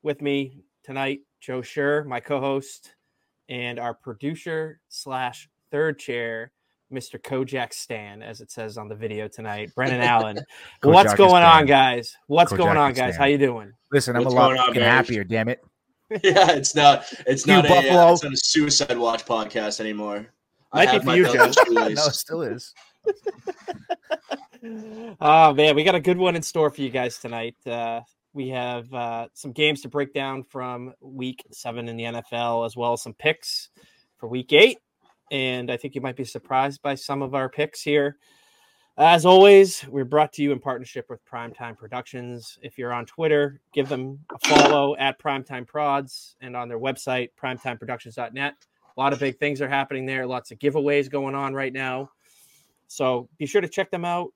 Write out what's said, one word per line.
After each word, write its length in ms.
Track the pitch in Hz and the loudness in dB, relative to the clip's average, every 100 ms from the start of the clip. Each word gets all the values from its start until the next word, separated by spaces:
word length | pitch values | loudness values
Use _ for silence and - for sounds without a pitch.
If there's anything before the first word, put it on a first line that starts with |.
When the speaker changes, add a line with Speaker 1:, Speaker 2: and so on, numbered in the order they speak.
Speaker 1:
With 180 | 151 143 | -6 -6
me 400 | 143 139 135 135 _ _ | -4 -4 -6 -12 _ _
tonight, 380 | - 135 135 143 _ _ | -14 -8 -8 -8 _ _
Joe 200 | - 127 | -12 -12
Scher, 440 | 120 156 143 147 147 | -10 -4 -2 -2 -4
my 140 | 123 | -12
co-host, 720 | - 143 139 135 135 - _ _ _ _ _ _ _ | -6 -6 -4 -6 -8 -20 _ _ _ _ _ _ _
and 300 | 127 123 120 | -12 -10 -8
our 160 | 120 117 | -10 -10
producer 840 | 135 107 139 165 175 160 160 151 _ | -16 -12 -10 -10 -10 -10 -10 -16 _
slash 600 | - - 131 127 - - _ _ | -18 -12 -8 -8 -12 -20 _ _
third 260 | 147 160 143 | -4 -4 -4
chair, 540 | - 120 117 113 120 _ _ _ _ | -10 -8 -8 -10 -14 _ _ _ _
Mister 260 | 131 - - | -14 -14 -18
Kojak 560 | - 131 131 135 120 | -8 -6 -6 -6 -8
Stan, 480 | - - 113 104 104 | -10 -12 -14 -14 -20
as 200 | 107 113 | -20 -20
it 100 | - | -20
says 260 | - 110 110 | -14 -14 -14
on 120 | 107 | -16
the 60 | 107 | -12
video 320 | 113 107 107 | -10 -10 -12
tonight, 440 | - 110 104 107 | -12 -12 -10 -10
Brennan 280 | - 127 127 | -6 -4 0
Speaker 2:
<laughs> 20 | |
Speaker 1:
Allen. 340 | 123 117 110 104 - - - _ | 2 2 0 -6 -14 -20 -20 _
What's 300 | 143 175 208 | 8 8 8
Speaker 2:
Kojak 40 | 202 | 6
Speaker 1:
going 260 | 190 180 | 8 8
on, 80 | 170 | 10
Speaker 2:
Stan. 140 | 160 143 | 8 8
Speaker 1:
guys? 500 | 139 131 120 113 - _ | 4 4 0 -8 -20 _
What's 260 | 151 175 | 2 4
going 240 | - 170 156 | 4 2 4
on, 140 | 143 | 2
Speaker 2:
Kojak 40 | 127 | 0
Speaker 1:
guys? 180 | 127 - | -4 0
Speaker 2:
Stan. 40 | |
Speaker 1:
How 60 | 139 | 2
you 140 | 143 | 2
doing? 320 | 135 117 101 _ _ | 0 -2 -14 _ _
Speaker 2:
Listen, 240 | 143 127 120 | -2 0 -2
I'm 80 | |
Speaker 3:
What's 120 | 127 123 | 0 4
Speaker 2:
a 20 | |
lot 100 | 127 | 4
Speaker 3:
going 100 | 131 | 4
on, 80 | 127 | 0
Speaker 2:
fucking 140 | 120 | 2
Speaker 3:
Burge? 60 | 117 | 4
Speaker 2:
happier, 360 | 127 123 110 | 4 2 -4
damn 260 | 92 110 110 | -4 -4 -2
it. 120 | 127 _ | -6 _
Speaker 3:
<laughs> 40 | _ _ _ _ 214 | _ _ _ _ 0
Yeah, 280 | 190 185 180 | 2 6 6
it's 240 | 151 135 151 | 4 0 6
not, 360 | 143 139 - - 127 | 6 6 -2 -8 -4
it's 220 | 135 135 | -2 4
Speaker 2:
You 60 | |
Speaker 3:
not 120 | 147 147 | 4 6
a, 40 | |
uh, 120 | 175 | 4
Speaker 2:
Buffalo. 320 | 175 180 170 | 6 8 8
Speaker 3:
it's 100 | 175 | 6
not 100 | 151 | 0
a 40 | 131 | -4
Suicide 600 | - 160 147 139 143 120 | -2 0 0 0 -2 -2
Watch 260 | 117 113 - | -2 -4 -4
podcast 540 | 113 107 113 107 104 | -4 -4 -6 -6 -6
anymore. 480 | 107 104 104 104 110 _ _ _ _ | -8 -8 -10 -10 -14 _ _ _ _
Speaker 1:
Might 100 | - | 0
Speaker 3:
I 40 | - | 2
Speaker 1:
be 60 | |
Speaker 3:
have 100 | - | 2
Speaker 1:
for 40 | 131 | 2
Speaker 3:
my 80 | - | 2
Speaker 1:
you, 100 | - | 2
Speaker 3:
fellow 220 | - 453 | 4 4
Speaker 1:
Joe. 160 | - | 6
Speaker 3:
Steelers. 320 | 403 349 - - | 4 2 0 -2
Speaker 2:
<laughs> 0 | |
No, 100 | 151 | -4
it 80 | |
still 280 | - - 160 | -4 -8 -8
is. 300 | 135 117 - _ _ _ | -8 -10 -14 _ _ _
Speaker 1:
<laughs> 100 | 440 403 427 - - - - - - - _ - _ 277 - 240 226 220 220 220 233 185 | -8 -6 -10 -12 -14 -14 -14 -16 -10 -12 _ -10 _ -14 -14 -20 -16 -16 -16 -16 -18 -2
Oh, 340 | 151 160 156 | 4 6 6
man, 220 | 139 151 147 | 6 2 4
we 80 | |
got 120 | 160 180 | 2 2
a 40 | |
good 180 | 165 180 | 0 2
one 200 | 185 170 | 0 0
in 40 | |
store 280 | - 170 151 | -6 -2 -2
for 120 | 147 | -2
you 80 | 135 | -6
guys 280 | 127 123 - | -4 -6 -8
tonight. 400 | 117 117 117 _ 131 | -12 -10 -10 _ -10
Uh, 320 | 117 117 117 113 _ _ | -8 -6 -8 -14 _ _
we 160 | 143 131 | -12 -8
have, 460 | 127 123 120 120 | -8 -8 -10 -10
uh, 340 | 127 120 117 117 | -10 -8 -8 -12
some 180 | - 143 | -16 -14
games 300 | 120 151 143 | 0 0 0
to 80 | 131 | -8
break 240 | 147 139 | -6 -6
down 280 | 143 135 135 | -6 -8 -10
from 500 | 131 135 127 123 127 _ | -14 -12 -12 -12 -14 _
week 420 | 135 135 127 127 - | -20 -10 -10 -12 -20
seven 380 | - 123 117 117 | -16 -12 -12 -12
in 80 | 113 | -10
the 80 | 117 | -10
N 100 | 117 | -12
F 160 | - | -10
L, 320 | 117 117 117 | -8 -4 -4
as 140 | 117 123 | -6 -6
well 160 | 120 | -6
as 100 | 120 | -6
some 100 | 123 | -8
picks 580 | - 151 160 - - - _ _ _ _ _ | -6 -4 -4 -10 -12 -14 _ _ _ _ _
for 120 | 117 | -10
week 240 | 127 127 | -10 2
eight. 240 | 185 - - _ _ _ _ _ | 6 6 2 _ _ _ _ _
And 380 | 139 131 127 123 | -4 -4 -4 -6
I 60 | 120 | -8
think 200 | 143 139 | -8 -10
you 60 | |
might 140 | 131 127 | -10 -10
be 80 | |
surprised 580 | 123 117 _ 131 139 139 | -12 -14 _ -2 -2 -6
by 140 | 143 139 | -8 -8
some 260 | - 139 | -8 -8
of 140 | 135 135 | -6 -6
our 140 | 131 | -6
picks 320 | - 151 - | -6 -6 -6
here. 340 | 151 147 143 143 _ _ _ _ _ _ _ - | -2 0 0 -6 _ _ _ _ _ _ _ 2
As 280 | 156 170 175 | 4 6 8
always, 600 | 185 196 196 190 - 139 | 8 10 10 8 0 -8
we're 160 | 135 123 | -8 -2
brought 260 | 147 151 | 0 0
to 100 | - | -2
you 100 | 143 | -4
in 60 | 127 | -4
partnership 480 | 139 123 127 131 - | -6 -8 -10 -16 -16
with 100 | 117 _ | -20 _
Primetime 520 | 120 117 - 117 110 | -16 -14 -14 -16 -16
Productions. 800 | 107 123 123 127 123 120 113 - | -14 -14 -12 -14 -14 -16 -18 -20
If 160 | 123 - | -20 -12
you're 160 | 120 | -10
on 120 | 120 120 | -8 -10
Twitter, 540 | - 160 147 143 139 _ | -6 0 0 0 -6 _
give 160 | - 135 | -6 -4
them 300 | 131 131 139 - | -6 -8 -14 -18
a 140 | - - | -6 2
follow 480 | 143 143 147 143 139 | 4 6 4 0 -2
at 240 | 135 131 | -4 -4
Primetime 480 | 151 139 131 127 120 | -6 -6 -8 -16 -12
Prods 720 | 147 147 139 131 - - _ | -6 -2 -4 -6 -18 -20 _
and 160 | 131 123 | -14 -12
on 140 | 120 | -10
their 100 | 117 | -8
website, 520 | 135 131 - 127 123 _ | -6 -6 -6 -6 -6 _
primetimeproductions 800 | 135 127 131 117 123 123 123 113 | -10 -8 -10 -12 -12 -14 -14 -12
dot 180 | 117 | -12
net. 200 | 127 143 143 _ _ _ - | -8 -10 -10 _ _ _ -2
A 40 | |
lot 120 | 135 | -2
of 80 | 131 | 0
big 200 | 139 123 | -4 -4
things 220 | 147 139 | -6 -4
are 60 | 139 | -4
happening 380 | 139 139 135 131 | -4 -4 -8 -8
there. 200 | 135 127 | -8 -8
Lots 260 | 127 - | -10 -12
of 80 | 117 | -6
giveaways 520 | 143 147 143 143 135 | -4 -2 0 -2 -2
going 240 | 143 135 139 | -6 -6 -6
on 180 | 135 | -8
right 200 | 135 135 | -6 -8
now. 380 | 131 131 127 139 _ _ _ _ _ _ _ _ | -8 -8 -8 -12 _ _ _ _ _ _ _ _
So 400 | - 131 123 123 _ | -4 -2 -2 -8 _
be 80 | 143 | -4
sure 140 | 208 | -2
to 80 | 175 | -2
check 240 | - 185 | -6 -6
them 140 | 180 175 | -6 -6
out. 260 | 175 175 | -6 -8